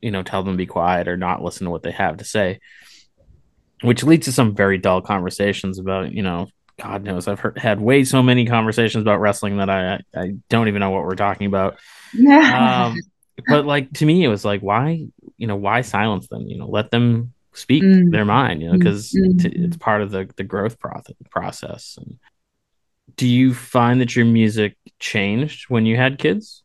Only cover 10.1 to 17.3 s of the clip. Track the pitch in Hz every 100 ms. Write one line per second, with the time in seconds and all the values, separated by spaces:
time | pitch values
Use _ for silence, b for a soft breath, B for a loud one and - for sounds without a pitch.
10.1 | - 92 98 _ 117 110 101 98 95 80
11.1 | 92 101 95 101 98 95 - b b b
12.1 | - 269 285 302 127 127 127 120 113 -
13.1 | _ _ - - 147 147 143 135 147 151
14.1 | 170 160 104 104 101 98 107 143 165 151
15.1 | _ - _ 117 101 101 113 123 101 110
16.1 | 101 - 57 - - - 104 107 120 120
17.1 | 117 120